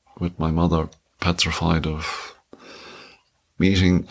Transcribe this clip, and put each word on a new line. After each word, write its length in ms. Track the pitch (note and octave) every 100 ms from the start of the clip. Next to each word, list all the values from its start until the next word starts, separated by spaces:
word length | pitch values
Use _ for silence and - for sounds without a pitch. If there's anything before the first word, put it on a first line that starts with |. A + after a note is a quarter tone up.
| _ -
with 200 | F2 -
my 120 | D#2+
mother 380 | D#2+ E2+ E2 D#2 - _ _
petrified 680 | F2+ E2+ E2+ - E2+ E2 D#2
of 460 | D#2 D#2+ - - - _ - - - - - - - _ _ _ -
meeting 420 | F#2 F#2+ F#2 F2+ -